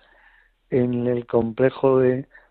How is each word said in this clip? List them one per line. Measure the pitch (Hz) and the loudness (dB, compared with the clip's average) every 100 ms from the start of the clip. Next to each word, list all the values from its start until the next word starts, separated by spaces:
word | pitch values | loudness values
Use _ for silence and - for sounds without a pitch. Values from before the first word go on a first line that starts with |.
| _ _ _ _ _ _ - | _ _ _ _ _ _ -4
en | 135 123 120 120 | -2 0 -2 -2
el | 120 120 | -4 -2
complejo | 120 113 110 131 - 135 131 | -2 -2 0 0 2 2 2
de, | 127 127 139 - _ | 2 0 -6 -18 _